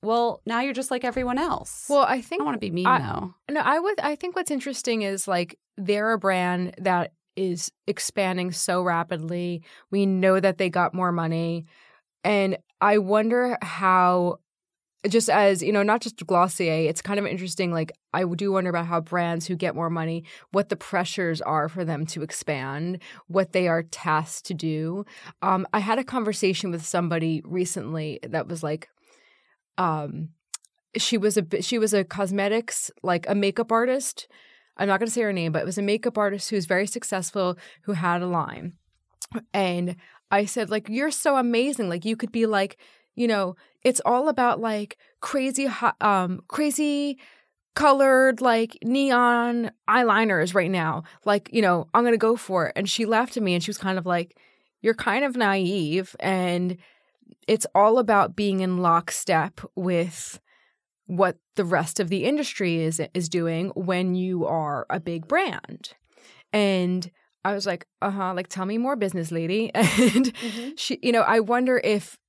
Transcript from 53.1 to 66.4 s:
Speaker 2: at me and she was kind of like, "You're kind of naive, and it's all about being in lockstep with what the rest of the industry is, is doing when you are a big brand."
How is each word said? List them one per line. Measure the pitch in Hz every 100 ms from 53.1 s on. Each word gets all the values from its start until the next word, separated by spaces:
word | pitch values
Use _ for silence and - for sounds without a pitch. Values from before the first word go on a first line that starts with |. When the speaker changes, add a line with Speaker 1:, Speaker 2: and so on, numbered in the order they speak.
| 220 247 -
Speaker 2:
at |
me | 202
and | 175
she | 170
was | 202
kind | 196 185
of | 175
like, | 175 180 _ _ _ _ _
"You're | 214
kind | 226 - 208 285
of | 247
naive, | 214 196 180 196 151 170 185 -
and | - 190 180 175 180 180 - _ _ _ _ - -
it's | 220 -
all | 196 208 240
about | 226 208 180 180
being | 208 190
in | 185 180
lockstep | 180 170 170 - - 165 147 - - -
with | 180 175 175 - - - _ _ _ _ _ _ _
what | 180 190 - _ -
the |
rest | 180 170 156 -
of | 180
the | 190 202
industry | 294 285 - 185 165
is, | 160 160 160
is | - 165
doing | 175 165 165 185 -
when | 180 180 185 185
you | 185 180 -
are | 165 151 143 -
a | -
big | 160 170 165
brand." | 320 370 185 - - - - _ _ - -